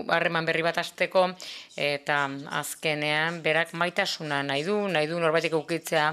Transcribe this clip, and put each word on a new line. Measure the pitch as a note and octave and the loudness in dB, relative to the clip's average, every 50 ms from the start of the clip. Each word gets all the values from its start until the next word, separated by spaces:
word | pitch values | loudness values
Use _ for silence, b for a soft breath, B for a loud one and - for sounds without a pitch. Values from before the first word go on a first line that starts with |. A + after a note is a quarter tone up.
| - - | 0 0
harreman | E3+ E3 E3+ E3 E3+ E3 E3 | 0 2 2 2 0 0 0
berri | D#3+ D#3+ D#3+ E3 | 0 0 0 0
bat | E3+ E3 F3 | 0 0 0
hasteko, | E3 - - - F#3 E3+ - F#3+ F#3 F3+ F3+ F3+ B B B B B B B - | -4 -4 -2 -2 -2 2 4 4 4 4 0 -6 B B B B B B B -4
eta | D3 D3 C#3+ C#3 - - D3+ C#3+ C#3+ C#3 C#3 C#3 C#3+ - - D3+ | -2 -2 -2 -2 -2 0 0 2 0 0 -2 -6 -8 -6 -6 -6
azkenean | D3 - - - - D#3+ D3+ D3+ D3+ D3+ D3+ D3+ D#3 E3 F3 E3+ D#3 | -4 -6 -8 -4 -2 -2 0 0 0 0 0 0 0 0 -2 -2 0
berak | D#3+ D#3 D#3+ E3 E3 - E3 | 0 2 2 0 0 -2 -2
maitasuna | F3 F3 F3 - G3 F3 - - E3 D3+ C#3+ C#3+ C#3 | -2 0 0 0 -2 -2 -2 -4 -4 -2 -2 -2 0
nahi | C#3 C#3 C#3 D3+ F#3 | 0 -2 -2 0 0
du, | G#3 G#3 G3+ G3 | 0 0 0 2
nahi | F3 D3+ D3+ D3+ | 2 2 2 2
du | E3 F3 | 0 2
norbaitek | E3 D#3+ D#3 E3 D#3+ D#3+ D#3 D#3+ | 2 4 4 4 2 2 0 -2
ukitzea, | C#3+ - E3 D#3 - - E3+ D#3 D3+ D#3 | 0 0 -4 -4 -2 0 2 2 2 2